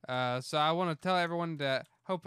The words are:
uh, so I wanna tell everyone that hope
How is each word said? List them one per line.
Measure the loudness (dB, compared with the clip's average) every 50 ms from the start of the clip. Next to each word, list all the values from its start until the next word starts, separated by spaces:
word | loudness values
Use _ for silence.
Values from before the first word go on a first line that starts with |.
| -6 -2
uh, | -2 0 0 0 -2 -4
so | -4 -2 0
I | 2 2 4
wanna | 2 2 0 -2 -2
tell | -2 0 0 2
everyone | 2 2 0 0 -2 -2 -4 -4 -2
that | 0 0 0 0 -2 _ _ _ _
hope | -6 -6 -6 -6